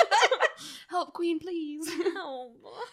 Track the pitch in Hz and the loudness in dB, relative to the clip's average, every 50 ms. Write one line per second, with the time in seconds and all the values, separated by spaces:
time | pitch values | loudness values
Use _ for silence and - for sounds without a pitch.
0 | - - 392 880 932 - - - - - - - - - - - - - 349 359 | 6 8 8 6 6 6 6 4 2 2 0 -4 -14 -14 -14 -16 -10 -4 -2 -2
1 | 320 - - - 349 339 339 320 - 370 359 339 311 294 294 302 320 339 339 302 | -2 -2 -4 -2 -2 0 -2 -2 -4 -6 -6 -6 -6 -6 -8 -8 -8 -6 -4 -2
2 | 349 349 349 392 349 294 269 247 254 240 233 - - - - - 480 480 | 0 0 -2 -2 -4 -8 -8 -8 -10 -12 -16 -20 -20 -16 -12 -10 -10 -10